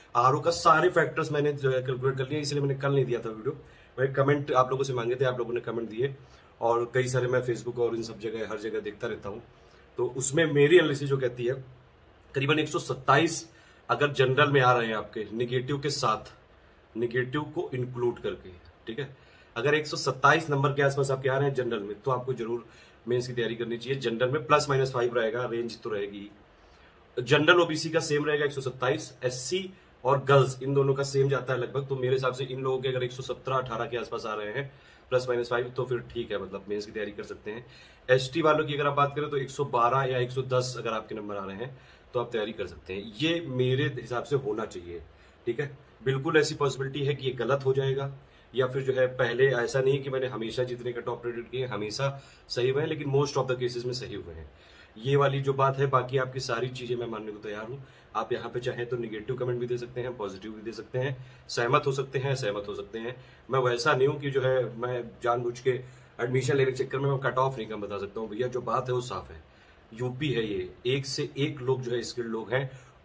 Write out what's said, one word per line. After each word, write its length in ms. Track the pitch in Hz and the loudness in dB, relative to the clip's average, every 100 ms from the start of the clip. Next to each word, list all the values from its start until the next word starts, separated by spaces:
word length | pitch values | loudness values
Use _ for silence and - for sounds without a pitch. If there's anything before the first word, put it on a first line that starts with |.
| - 120 | -2 4
आरओ 240 | 127 147 | 4 4
का 120 | 160 | 2
सारे 380 | 165 170 160 180 | 4 6 8 6
factors 420 | 175 147 - 147 | 6 2 0 0
मैंने 220 | 147 147 | 2 0
जो 180 | 143 135 | 2 0
है 100 | 131 | 0
calculate 360 | 127 127 131 131 | 0 -2 -2 -2
कर 100 | 131 | -2
लिया, 100 | 151 | -4
इसलिए 220 | 143 147 | -2 0
मैंने 140 | 139 135 | 0 0
कल 180 | 143 | 2
नहीं 120 | 139 117 | 2 2
दिया 140 | 117 | 0
था 100 | 113 | -4
वीडियो। 280 | 110 123 156 - - - - | -4 -6 -6 -12 -20 -12 -2
मैं 140 | 135 | 0
comment 380 | 135 135 147 139 | 4 4 4 4
आप 180 | 127 127 | 4 4
लोगों 120 | 135 | 2
से 100 | 135 | 0
मांगे 220 | 123 117 120 | 0 0 2
थे, 100 | 131 | 2
आप 140 | 123 | 0
लोगों 140 | 117 | -2
ने 80 | 120 | -4
comment 280 | 117 113 110 | -4 -4 -4
दिए, 240 | 110 139 135 - - - - | -2 -2 -2 -18 -20 -20 0
और 300 | 117 117 120 | 4 4 2
कई 140 | 127 127 | 2 2
सारे 200 | 127 123 | 2 2
मैं 160 | 127 127 | 2 2
Facebook 340 | 110 120 120 | -2 -4 0
और 160 | 117 113 | 0 0
इन 80 | |
सब 160 | 113 98 | -4 -6
जगह, 300 | 110 110 104 | -6 -4 -4
हर 100 | 110 | -4
जगह 200 | 110 107 | -4 -4
देखता 260 | 101 101 113 | -6 -6 -6
रहता 220 | 104 101 | -6 -8
हूँ। 120 | 113 - - - - - - | -10 -14 -20 -20 -20 -10 -2
तो 140 | 120 135 | -2 0
उसमें 280 | 127 147 156 | 0 2 4
मेरी 320 | 143 147 175 | 6 8 8
analysis 320 | 151 135 139 | 6 0 -2
जो 80 | 135 | 0
कहती 280 | 123 123 117 | 0 -2 -4
है, 80 | 135 - - - _ - - - 135 | -4 -10 -20 -20 _ -20 -20 -8 -2
करीबन 240 | 135 156 | 2 2
एक 100 | 147 | 0
सौ 100 | 175 | -2
सत्ताईस 640 | - 123 - 143 165 - - - - - - | -4 -2 4 6 4 0 -8 -18 -20 -16 -4
अगर 220 | 120 143 | 2 2
general 380 | 135 127 131 147 | 4 4 6 6
में 80 | 139 | 6
आ 100 | 123 | 6
रहे 160 | 120 113 | 6 4
हैं 80 | 110 | -2
आपके 300 | - 113 101 | -4 -8 -6
negative 460 | 113 123 127 127 139 | -4 -2 -2 -2 -2
के 100 | 143 | -2
साथ, 420 | 135 117 107 - - - - - - - 110 | 0 0 0 -4 -20 -20 -20 -20 -20 -12 -4
negative 460 | 117 127 127 147 147 | -2 0 -2 -4 -4
को 240 | 170 - | -6 -4
include 460 | 127 123 123 120 110 | -4 -6 -2 -2 -2
करके, 300 | 104 90 92 90 - - - | -6 -8 -12 -18 -20 -16 -10
ठीक 120 | 113 | -8
है, 80 | 127 - - - - 117 | -10 -12 -20 -20 -8 -2
अगर 200 | 135 151 | 2 2
एक 120 | 147 | 0
सौ 100 | 139 | -2
सत्ताईस 520 | 139 127 139 160 151 | -2 4 4 4 2
number 240 | 139 139 | 2 2
के 80 | 135 | 2
आसपास 300 | 139 139 139 | 2 2 0
आपके 180 | 139 131 | 0 0
आ 80 | 135 | 2
रहे 100 | 143 | 2
हैं 80 | 135 | 0
general 240 | 120 113 | 0 -2
में, 200 | 101 101 | -4 -4
तो 100 | 135 | -2
आपको 220 | 123 123 | -2 -2
जरूर 320 | 117 113 120 - - - - 117 | -4 -4 -6 -8 -20 -20 -12 -2
mains 200 | 123 123 | -2 0
की 60 | |
तैयारी 220 | 120 113 117 | -2 -2 -4
करनी 220 | 113 117 | -4 -6
चाहिए। 220 | 127 135 | -4 -4
General 320 | 117 113 127 | -2 0 0
में 140 | 151 - | 0 4
प्लस 240 | 147 147 | 4 6
माइनस 220 | 135 127 | 2 2
फ़ाइव 220 | 123 120 117 | 2 2 2
रहेगा, 280 | 110 117 120 | 0 0 -2
range 320 | 117 117 - | -4 -4 -8
तो 80 | 117 | -6
रहेगी। 400 | 104 101 101 104 - - - - - - - - - | -4 -4 -8 -14 -18 -20 -20 -20 -20 -20 -20 -10 -6
General 420 | 120 147 156 175 | 4 6 8 8
ओबीसी 280 | 165 156 156 | 6 0 0
का 100 | 160 | 0
सेम 240 | 147 147 147 | 2 2 2
रहेगा 200 | 147 143 | 2 0
एक 60 | |
सौ 100 | 135 | -2
सत्ताईस, 520 | 127 - 127 147 - - | -6 -2 0 0 -4 -6
एससी 460 | 127 - - 185 185 - - - | -4 -4 -4 -4 -4 -12 -20 -4
और 200 | 127 139 | 0 2
girls, 340 | 135 139 123 - | 6 6 6 0
इन 100 | 131 | 0
दोनों 200 | 139 139 | 2 4
का 100 | 135 135 | 2 0
same 240 | 139 135 | 2 2
जाता 240 | 131 127 | 2 0
है 60 | 127 | -2
लगभग। 280 | 113 135 139 | -2 -4 -4
तो 80 | 131 | -2
मेरे 180 | 127 | 0
हिसाब 200 | 127 127 | 2 0
से 100 | 123 127 | -2 -6
इन 160 | 131 | -4
लोगों 180 | 135 131 | -2 0
के 100 | 131 | -2
अगर 140 | 127 | -2
एक 80 | 123 | -4
सौ 120 | - | -6
सत्रह 320 | 127 120 - 131 | -8 -8 -2 -2
अठारह 280 | 127 113 113 | -2 -4 -4
के 120 | 117 | -4
आसपास 280 | 107 117 110 | -4 -6 -6
आ 80 | |
रहे 200 | 107 104 | -6 -4
हैं 180 | 120 139 - - - - | -6 -8 -12 -20 -20 0
प्लस 160 | 127 127 | 0 2
माइनस 200 | 120 120 | 0 0
फ़ाइव, 200 | 120 123 | -2 -2
तो 160 | 131 127 | -4 -2
फिर 140 | 120 104 | -4 -4
ठीक 220 | 120 117 | -8 -4
है, 100 | 101 | -6
मतलब 220 | 92 95 95 | -6 -10 -6
mains 160 | 104 104 | -6 -6
की 60 | |
तैयारी 200 | 107 104 | -8 -8
कर 120 | 104 | -8
सकते 280 | 101 95 104 | -12 -12 -10
हैं। 140 | 113 123 - - - - | -12 -14 -20 -20 -10 2
एसटी 320 | 131 - 165 | 2 4 2
वालों 240 | 156 151 143 | 4 4 2
की 80 | |
अगर 140 | 143 143 | 0 0
आप 60 | |
बात 200 | 139 139 151 | 2 2 0
करें, 140 | 151 | -2
तो 80 | 143 | -4
एक 120 | 120 | -4
सौ 160 | - 139 | -4 -2
बारह 360 | 120 120 135 | 2 4 4
या 160 | 131 127 | 2 0
एक 120 | 123 | 0
सौ 100 | 131 | -2
दस 320 | 123 127 123 113 | 0 0 0 -4
अगर 140 | 113 | -4
आपके 240 | 110 104 110 | -4 -4 -8
number 200 | 104 101 | -6 -6
आ 100 | 95 | -8
रहे 100 | 98 | -8
हैं, 220 | 131 131 - - - | -10 -12 -20 -20 -6
तो 60 | 120 | -4
आप 120 | 120 | -2
तैयारी 200 | 113 107 | -2 -4
कर 160 | 107 90 | -4 -8
सकते 260 | - - | -10 -10
हैं। 200 | 95 104 104 | -8 -8 -2
ये 220 | 156 170 160 | 0 0 -2
मेरे 360 | 127 127 131 151 | 0 2 2 0
हिसाब 320 | 123 117 120 | -4 -6 -6
से 120 | - 143 | 0 0
होना 280 | 107 107 107 | 0 -4 -6
चाहिए, 360 | 92 87 85 - - - - 120 | -8 -12 -12 -14 -20 -20 -8 -6
ठीक 120 | 127 | -4
है। 100 | 139 - - - | -6 -12 -20 -6
बिल्कुल 340 | 131 135 156 156 | -2 -2 2 4
ऐसी 180 | 147 143 | 4 2
possibility 480 | 139 - 135 143 139 | -2 0 -4 -2 -2
है 80 | 131 | -2
कि 100 | 135 | -4
ये 40 | |
गलत 320 | 120 113 139 135 | -2 0 2 2
हो 80 | |
जाएगा, 380 | 131 135 135 139 - - - - | 2 0 -2 -4 -8 -18 -20 -4
या 140 | 117 127 | 0 0
फिर 140 | 135 | 0
जो 100 | 127 | 0
है, 120 | 123 127 | 2 2
पहले 380 | 127 120 120 135 | 2 0 4 4
ऐसा 280 | 120 113 135 | 4 2 2
नहीं 200 | 131 139 | 2 2
कि 60 | 135 | 0
मैंने 180 | 131 127 | -2 -2
हमेशा 360 | 107 113 127 | -4 -4 -2
जितने 280 | 120 120 120 | -2 -4 -6
कट 140 | 117 120 | -6 -6
ऑफ 140 | 117 | -6
प्रेडिक्ट 300 | 120 117 113 | -6 -6 -6
किए, 140 | 123 123 | -6 -4
हमेशा 440 | 104 107 104 139 139 - - - | -4 -4 -2 -2 -4 -12 -20 -6
सही 200 | 127 127 | 0 2
हुए 120 | 135 | 2
हैं, 80 | 160 | 0
लेकिन 220 | 151 143 | -2 0
most 260 | 139 143 139 | 2 2 0
of 100 | 127 | 0
the 120 | 127 | 0
cases 260 | 123 120 123 | -2 -2 -4
में 80 | |
सही 220 | 123 92 98 | -6 -8 -10
हुए 180 | 85 | -10
हैं। 160 | 80 76 - - - - 110 | -14 -16 -20 -20 -20 -20 -8
ये 180 | 120 139 | 2 4
वाली 240 | 139 135 | 4 2
जो 120 | 135 | 0
बात 240 | 135 135 135 | 2 2 2
है, 60 | 139 | 2
बाकी 300 | 131 123 131 | 2 2 0
आपकी 220 | 131 131 | -2 -4
सारी 300 | 123 117 123 | -4 -2 -2
चीज़ें 260 | 127 120 120 | -6 -4 -4
मैं 120 | 117 | -4
मानने 240 | 110 107 | -6 -8
को 80 | 104 | -10
तैयार 260 | 107 104 113 | -10 -8 -10
हूँ। 180 | 139 - - - 107 | -12 -14 -20 -8 -6
आप 180 | 113 | -2
यहाँ 160 | 113 117 | -4 -4
पे 100 | 127 | -4
चाहें 260 | 127 113 120 | -4 -4 -4
तो 120 | 123 | -4
negative 380 | 113 107 104 123 | -4 -6 -6 -4
comment 240 | 123 120 | -2 -2
भी 80 | 120 | -2
दे 100 | 123 | -4
सकते 240 | 120 123 | -6 -6
हैं, 140 | 123 120 | -6 -6
positive 340 | 101 95 110 | -8 -8 -12
भी 100 | 110 | -10
दे 100 | 107 | -10
सकते 280 | 110 - 127 | -12 -6 -4
हैं, 160 | 135 135 - - - | -4 -6 -12 -20 -6
सहमत 340 | - 120 147 143 | -2 2 4 2
हो 40 | |
सकते 280 | 135 - 135 | -2 -4 -2
हैं, 120 | 131 | -2
असहमत 340 | 127 110 101 101 | -2 -2 -4 -6
हो 80 | 98 | -8
सकते 240 | 98 113 | -10 -8
हैं। 160 | 117 131 - - - | -8 -10 -16 -20 -2
मैं 80 | 131 | 0
वैसा 340 | 123 120 156 | 2 2 2
नहीं 140 | 135 135 | 4 4
हूँ 120 | - | 2
कि 100 | 139 | -2
जो 120 | 135 | 0
है, 220 | 127 131 117 107 | 2 2 0 -4
मैं 260 | 123 123 113 - | -4 -4 -6 -4
जानबूझ 360 | 117 123 120 120 | 0 0 -2 -2
के 200 | 131 123 - - - - | -2 -2 -6 -20 -18 -6
admission 340 | 123 127 127 139 | 0 0 2 2
लेने 160 | 131 | 2
के 120 | 127 | 0
चक्कर 160 | 127 135 | -2 -2
में 100 | 139 | 0
मैं 100 | 135 | 0
कट 160 | 127 127 | 0 2
ऑफ 200 | 135 131 | 0 -2
नहीं 100 | 107 | -6
कम 140 | 107 | -6
बता 160 | 101 101 | -6 -6
सकता 220 | 98 113 | -6 -6
हूँ। 100 | 110 | -6
भैया, 180 | 107 123 | -2 -2
जो 140 | - | -2
बात 260 | - 120 127 | -2 -2 0
है 40 | |
वो 80 | 123 | -2
साफ 280 | 123 92 80 | -2 -8 -10
है, 80 | 80 - - - - - | -16 -20 -20 -20 -20 -18
यूपी 400 | 113 123 127 151 | -6 -6 -2 0
है 140 | 117 107 | 0 0
ये, 240 | 95 90 - 123 | -2 -6 -4 -2
एक 180 | 139 135 | -2 -2
से 240 | - 143 - | -4 -4 -2
एक 240 | 147 131 | -4 -2
लोग 200 | 127 127 | -2 0
जो 100 | 117 | 0
है 100 | 120 | -4
स्किल्ड 260 | 107 - 113 | -4 -6 -4
लोग 220 | 113 101 | -6 -2
हैं। 160 | 127 139 - - - | -2 -2 -8 -20 -6